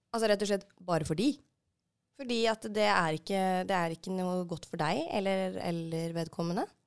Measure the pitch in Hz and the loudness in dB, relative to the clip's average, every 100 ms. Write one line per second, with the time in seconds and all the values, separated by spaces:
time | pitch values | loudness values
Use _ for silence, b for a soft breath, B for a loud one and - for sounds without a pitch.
0 | _ 233 220 202 202 202 - - 180 165 | _ 0 4 4 2 0 -2 -12 -2 0
1 | 151 160 262 269 _ _ _ _ _ _ | 0 2 2 0 _ _ _ _ _ _
2 | _ - 254 233 226 220 220 208 208 196 | _ -12 -4 2 2 0 -2 2 4 4
3 | 170 156 - 196 185 185 185 190 165 165 | 2 0 -2 0 2 2 0 0 0 -4
4 | - 185 185 180 175 165 - 170 156 143 | -6 -2 -2 -2 -4 -6 -8 -4 0 0
5 | 330 214 196 190 185 185 180 170 165 165 | -2 -2 0 0 -2 -4 -4 -4 -4 -4
6 | 165 165 165 - 170 175 - _ | -4 -4 -6 -4 -2 -2 -4 _